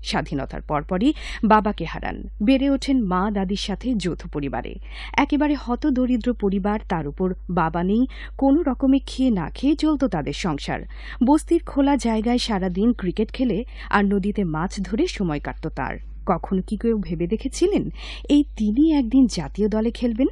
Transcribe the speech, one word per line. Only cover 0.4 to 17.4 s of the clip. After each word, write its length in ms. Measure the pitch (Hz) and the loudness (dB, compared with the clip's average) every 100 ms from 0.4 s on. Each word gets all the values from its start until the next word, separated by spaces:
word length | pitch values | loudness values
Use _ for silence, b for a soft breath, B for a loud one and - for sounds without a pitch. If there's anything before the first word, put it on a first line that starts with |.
| 131 - | -4 -8
পরপরই 480 | - 151 147 185 247 311 B B | -4 -4 -2 2 2 0 B B
বাবাকে 400 | 220 214 208 202 | 6 6 4 -4
হারান। 320 | 160 - - - - - | -6 -6 -8 -8 -10 -2
বেড়ে 260 | 208 269 277 | 4 4 4
ওঠেন 280 | 277 - 269 | 0 2 0
মা 200 | 208 180 202 | 2 0 0
দাদির 320 | 208 190 202 - | 0 -2 -2 -4
সাথে 220 | 190 240 | -4 -2
যৌথ 280 | 240 180 143 170 | -2 -2 -4 -6
পরিবারে। 460 | 151 139 120 - - B B B | -6 -4 -4 -8 -10 B B B
একেবারে 420 | - 277 294 294 | 0 2 2 2
হতদরিদ্র 760 | 285 - 240 302 254 254 247 226 | 0 -2 -2 0 2 2 2 0
পরিবার, 460 | 233 202 196 190 214 - | 0 0 0 0 -2 -2
তার 180 | 170 143 | -4 -4
উপর 220 | 143 185 185 - | -2 -2 -2 -2
বাবা 320 | 175 160 165 | 0 2 2
নেই, 200 | 180 214 254 B B - | 0 2 0 B B 0
কোনো 260 | 269 277 | 4 4
রকমে 360 | 330 247 269 269 | 2 0 4 2
খেয়ে 320 | - - 262 | 2 -2 0
না 160 | 202 156 | 2 -2
খেয়ে 260 | - 262 302 | -2 0 2
চলত 280 | 302 302 | 2 2
তাদের 280 | 262 160 139 | 0 0 -4
সংসার। 480 | 143 180 143 - 139 - B B B | -4 -2 -2 -4 -6 -6 B B B
বস্তির 380 | 240 302 - 339 | 4 4 4 0
খোলা 320 | - - 277 285 | 0 0 2 4
জায়গায় 420 | 233 220 214 240 | 2 0 2 0
সারাদিন 540 | - 202 185 180 220 | 0 0 0 2 2
ক্রিকেট 360 | 240 185 170 220 | 2 -2 -2 -2
খেলে 320 | - 262 180 170 B B | 0 0 0 -4 B B
আর 140 | - | 2
নদীতে 400 | 208 202 196 208 | 4 2 0 -2
মাছ 280 | 185 156 180 - | -2 -2 -4 -4
ধরে 240 | 180 214 349 | -4 0 0
সময় 340 | - 180 147 | 0 -2 -2
কাটত 260 | 143 127 156 | -4 -8 -8
তার। 280 | - 131 - - - - | -6 -6 -6 -12 -12 -2
কখনো 340 | 170 - 190 | -2 0 -4
কি 140 | 180 208 | -2 -4
কেউ 200 | 233 220 | 0 0
ভেবে 280 | 185 170 170 | -2 -4 -2
দেখেছিলেন 580 | 220 | -4